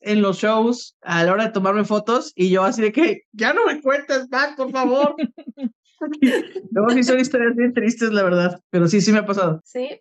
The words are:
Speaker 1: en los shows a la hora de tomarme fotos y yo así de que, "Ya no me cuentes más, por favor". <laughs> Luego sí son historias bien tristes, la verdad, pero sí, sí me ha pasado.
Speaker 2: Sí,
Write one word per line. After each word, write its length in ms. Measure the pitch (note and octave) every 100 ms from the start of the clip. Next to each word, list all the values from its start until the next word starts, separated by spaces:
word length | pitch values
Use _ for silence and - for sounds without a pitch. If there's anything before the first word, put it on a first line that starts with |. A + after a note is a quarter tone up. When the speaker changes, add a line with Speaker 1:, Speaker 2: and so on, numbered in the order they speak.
Speaker 1:
en 180 | G#3 G#3+
los 160 | G3 F3+
shows 580 | G#3+ A3 A3+ A#3+ - _
a 240 | - E3+
la 80 | E3+
hora 140 | G3 A3
de 60 |
tomarme 340 | G#3+ F#3+ G#3 G3+
fotos 460 | G#3+ G#3 A#3+ -
y 160 | - F#3
yo 120 | F#3
así 200 | F#3+ A3
de 100 | G#3+
que, 300 | G#3+ E4 - _
"Ya 220 | G#3+ A3
no 100 | E4+
me 160 | A#4 D4
cuentes 480 | C4+ C#4+ C#4+ C4+ B3+
más, 240 | C4 D4
por 160 | D4 B3+
favor". 440 | B3+ B3 C4 D4 D4
<laughs> 580 | B3+ - D4 B3+ B3+ _ _ - D4+ D4+ C4 - - - -
Luego 180 | - A3
sí 120 | B3+
son 140 | B3 B3+
historias 380 | C4 B3 A#3 A#3
bien 160 | B3
tristes, 380 | A#3+ A3 A#3 A3+
la 120 | G#3+
verdad, 380 | F#3 F3+ F3 F3+ _
pero 180 | F3+ E3+
sí, 140 | G#3
sí 120 | G#3
me 80 | G#3+
ha 40 | G#3
pasado. 360 | G3+ F3+ D#3
Speaker 2:
Sí, 340 | _ B3+ C4 -